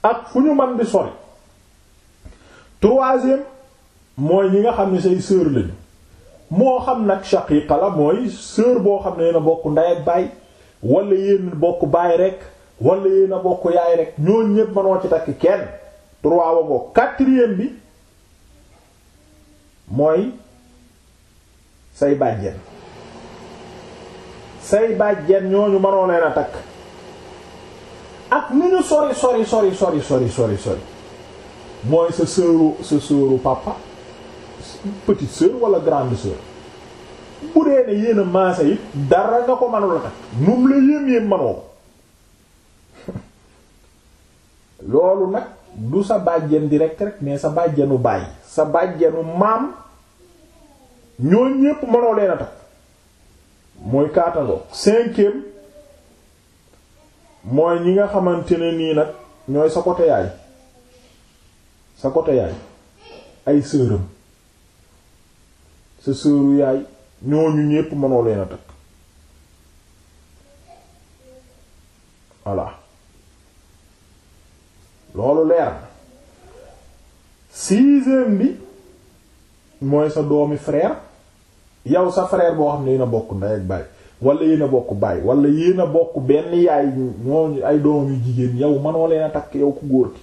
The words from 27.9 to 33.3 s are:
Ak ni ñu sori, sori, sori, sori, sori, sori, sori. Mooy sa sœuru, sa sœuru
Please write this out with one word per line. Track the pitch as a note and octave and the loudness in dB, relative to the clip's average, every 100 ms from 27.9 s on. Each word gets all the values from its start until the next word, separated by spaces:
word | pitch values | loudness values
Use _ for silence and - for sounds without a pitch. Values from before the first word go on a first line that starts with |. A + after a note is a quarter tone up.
| - - - - | -20 -20 -20 -2
Ak | C#4+ - | -2 2
ni | C4+ F4+ | 0 2
ñu | F#4 | 0
sori, | - D4+ D4 | 2 0 0
sori, | B3 B3+ A#3 | 0 0 0
sori, | A3 A3+ G3 | 0 0 0
sori, | F#3 F#3 D3+ | 0 -2 -2
sori, | - B2+ A#2+ | -2 -2 -2
sori, | - A2+ G2+ | -2 -2 -2
sori. | - E2+ - - - - - - - - - - | -6 -8 -10 -20 -20 -20 -20 -20 -20 -20 -20 -12
Mooy | A2+ D#3+ E3+ | 0 2 2
sa | E3+ E3 | 0 -2
sœuru, | - F3 E3 D#3 - | 2 2 4 2 0
sa | - D3 | -2 -2
sœuru | - C#3+ C3+ | 2 2 4